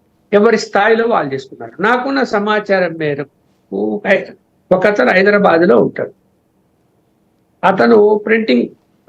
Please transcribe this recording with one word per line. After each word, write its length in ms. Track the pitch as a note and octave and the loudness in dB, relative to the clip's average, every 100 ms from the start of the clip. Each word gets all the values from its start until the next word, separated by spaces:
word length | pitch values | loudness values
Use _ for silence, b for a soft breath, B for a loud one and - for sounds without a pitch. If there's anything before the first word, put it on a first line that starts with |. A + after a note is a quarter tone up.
| _ _ _ | _ _ _
ఎవరి 240 | G#3 A3+ A3 | 2 2 0
స్థాయిలో 500 | - G3+ G#3+ A3+ A#3 | -2 -2 0 0 0
వాళ్ళు 260 | F#3+ D3 | -2 -4
చేసుకున్నారు. 480 | C3 - C#3 A#2 - | -8 -12 -18 -18 -4
నాకున్న 420 | G#3 B3 C4+ C#4 | -2 -2 -2 -4
సమాచారం 720 | A#3+ G#3 G#3 G#3+ G3+ F#3+ F3 | -2 -2 -2 -4 -2 -2 -2
మేరకు 1080 | E3 D3+ C#3+ C#3+ _ _ _ _ G2 G#2+ G#2 - | -4 -6 -6 -10 _ _ _ _ -6 -6 -4 -2
హై-, 180 | - - - _ _ _ | -2 -2 -16 _ _ _
ఒక 160 | F#3 G#3 | 0 2
అతను 240 | G#3 B3+ | 0 0
హైదరాబాద్లో 640 | F#3 G3+ G#3 F#3 E3 F3+ A#3 | 2 2 2 2 2 4 2
ఉంటాడు, 360 | F3 - - - _ _ _ _ _ _ _ _ _ _ _ _ _ _ | 0 -4 -10 -12 _ _ _ _ _ _ _ _ _ _ _ _ _ _
అతను 600 | F3+ G3 A#3 A3 G#3 G#3 G#3+ | 0 2 4 4 4 2 0
ప్రింటింగ్ 400 | A3+ A3 A#3+ - - _ _ | -2 0 -2 -2 -10 _ _